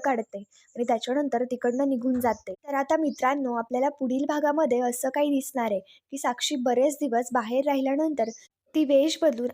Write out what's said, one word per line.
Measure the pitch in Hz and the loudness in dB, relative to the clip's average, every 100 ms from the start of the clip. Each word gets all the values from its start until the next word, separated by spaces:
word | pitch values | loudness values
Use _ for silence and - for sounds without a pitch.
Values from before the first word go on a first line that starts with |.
काढते | 277 240 220 202 | 0 -2 -4 -12
आणि | 208 _ _ - 240 | -16 _ _ -6 -2
त्याच्यानंतर | 226 247 269 285 233 | 0 0 -2 0 -2
तिकडनं | 247 247 240 247 277 | -2 -2 -2 0 0
निघून | 262 247 247 | 0 0 0
जाते. | 247 214 - | 0 -2 -8
तर | 190 294 | -14 -6
आता | 277 277 320 | -4 0 0
मित्रांनो, | 302 - 254 285 262 | 0 0 0 0 -2
आपल्याला | 240 233 247 277 | -4 -2 0 0
पुढील | 285 262 254 294 | -2 -2 -2 0
भागामध्ये | 294 294 294 302 240 | 0 0 2 2 2
असं | 247 247 262 | 0 -2 -4
काही | 294 294 | 0 2
दिसणार | 277 - 262 226 | 0 -2 -4 -2
आहे | 196 | -2
की | - - _ 277 | -6 -20 _ -6
साक्षी | 277 247 - 294 | -4 -2 -4 -2
बरेच | 247 240 285 285 | 2 4 2 2
दिवस | 285 233 247 | 0 0 0
बाहेर | 247 220 247 285 | -2 0 0 0
राहिल्यानंतर | 277 269 277 320 277 226 - - _ _ | 0 0 0 0 -2 -4 -6 -20 _ _
ती | 311 | -2
वेश | 277 277 302 311 | 4 6 4 4
बदलून | 320 233 247 | 2 2 -4